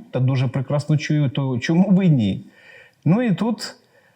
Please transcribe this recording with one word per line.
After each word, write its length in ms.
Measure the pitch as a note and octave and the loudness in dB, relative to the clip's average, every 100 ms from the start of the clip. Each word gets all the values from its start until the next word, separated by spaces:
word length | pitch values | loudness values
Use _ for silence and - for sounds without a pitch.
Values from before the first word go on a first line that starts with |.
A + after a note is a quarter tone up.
| - | -6
та 80 | C3 | -2
дуже 280 | C3 B2+ B2+ | 0 0 -2
прекрасно 500 | C3+ B2+ D3 - D3+ | -4 -4 -4 0 -2
чую, 320 | - D3+ C#3 | 0 0 0
то 300 | - C3+ B2 | -2 -4 -4
чому 320 | - E3 G#3 | 0 2 4
б 140 | F#3 F#3 | 4 4
і 40 | |
ні? 360 | C3+ G2+ - - _ - - - _ C#3+ | 2 0 -4 -10 _ -20 -20 -20 _ 0
Ну 160 | G#3+ | 2
і 100 | A#3+ | 0
тут 440 | E3+ A3 G#3+ - - _ _ _ | 0 -2 -4 -8 -18 _ _ _